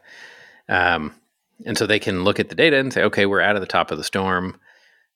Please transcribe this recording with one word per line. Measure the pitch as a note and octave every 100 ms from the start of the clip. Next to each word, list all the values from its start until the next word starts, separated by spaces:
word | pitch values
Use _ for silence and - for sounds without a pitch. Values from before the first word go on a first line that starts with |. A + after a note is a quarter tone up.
| - - - - - - -
Um, | F#2 F2 E2+ D2+ - _ _ _ - A#2
and | A2+
so | G#2
they | G#2
can | - F#2
look | F#2 G2+
at | G2+
the | -
data | D#3+ C#3
and | C3+
say, | G2
"Okay, | G#2 G#2+ G2+
we're | G2
out | F#2+ G#2
of |
the | F#2
top | F#2 E2
of | D2+
the |
storm. | - G2 F#2+ F2+ F#2 - _ _ _ _ _